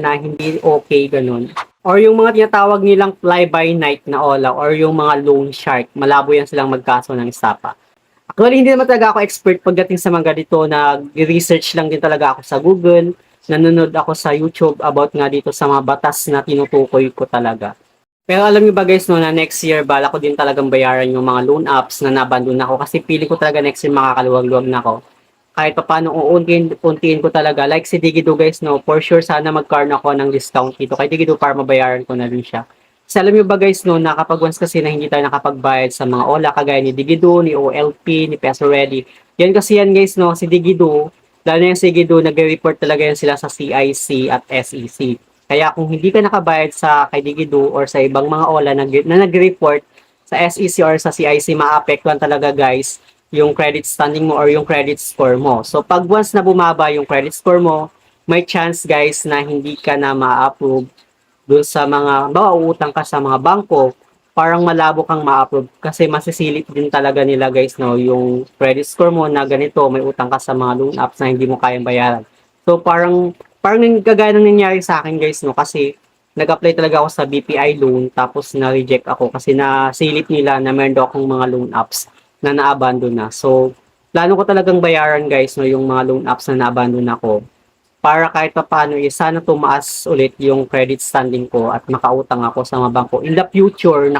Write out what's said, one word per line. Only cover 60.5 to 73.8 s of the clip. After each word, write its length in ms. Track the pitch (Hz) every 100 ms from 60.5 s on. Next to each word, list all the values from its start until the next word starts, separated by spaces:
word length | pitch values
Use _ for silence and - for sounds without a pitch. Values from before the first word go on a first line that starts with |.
| 135 139 131 127 _ _ _ _ _
dun 220 | - 143 147
sa 180 | 156
mga, 480 | 143 143 143 135 139
bawa, 240 | 160 190 175
uutang 380 | 165 165 151 151
ka 80 |
sa 160 | 151 147
mga 160 | 139 131
bangko, 500 | 143 202 202 151 131 - _ _ _ -
parang 240 | 165 170
malabo 400 | 175 165 160 156
kang 220 | - 156 147
ma-approve 420 | 135 131 139 127 _
kasi 260 | 156 151 165
masisilip 560 | 156 170 165 156 147 -
din 220 | 143 147
talaga 320 | 143 139 139 135
nila, 240 | 135 131
guys, 260 | 131 131 -
no, 160 | 127 120
yung 480 | 123 127 127 123 131 _
credit 300 | 135 131 147
score 260 | - 175
mo 140 | 170 156
na 180 | 143 135
ganito, 320 | 135 147 - 139
may 100 | 131
utang 300 | 131 - 123
ka 60 | 131
sa 140 | -
mga 180 | 131 127 123
loan 160 | 135 131
apps 160 | 127 -
na 140 | 135
hindi 100 | 127
mo 140 | 127 127
kayang 260 | 127 123
bayaran. 400 | 123 123 123 120 110 _ _ _
So, 160 | - 170
parang, 540 | 170 170 175 180 180 175 - _
parang 220 | 196 220